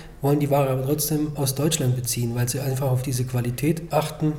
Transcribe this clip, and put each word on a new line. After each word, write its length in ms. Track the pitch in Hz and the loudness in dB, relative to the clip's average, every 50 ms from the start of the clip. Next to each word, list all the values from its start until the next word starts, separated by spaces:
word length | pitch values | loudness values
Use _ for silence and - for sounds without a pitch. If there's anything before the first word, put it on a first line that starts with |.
| - - - - | -12 -14 -10 -2
wollen 180 | - 139 143 147 | 2 2 2 4
die 120 | 147 135 | 4 2
Ware 180 | 139 143 139 135 | 4 4 4 4
aber 160 | 131 131 131 | 2 0 2
trotzdem 500 | 131 151 151 147 - 156 147 151 151 151 | 0 0 0 0 0 0 0 0 -2 -2
aus 200 | - 143 131 - | -2 -2 -2 0
Deutschland 420 | - 139 165 160 - 135 127 127 | 2 2 2 2 2 2 2 0
beziehen, 380 | 127 123 - - 123 120 117 117 | 0 -2 -4 -2 -2 -2 -2 0
weil 120 | 123 120 | -2 -2
sie 140 | 123 - 131 | -2 -2 -2
einfach 300 | 127 135 131 127 143 135 | -2 -2 -2 0 0 0
auf 100 | 127 123 | 0 0
diese 240 | 127 143 127 120 127 | 0 -2 -2 -2 -2
Qualität 680 | 127 - 123 110 117 117 - 139 151 165 165 - - | -2 -2 -2 -2 -2 -2 0 0 0 0 0 -2 0
achten 440 | - 151 151 - - - 156 151 147 | 0 0 0 0 -2 0 0 0 0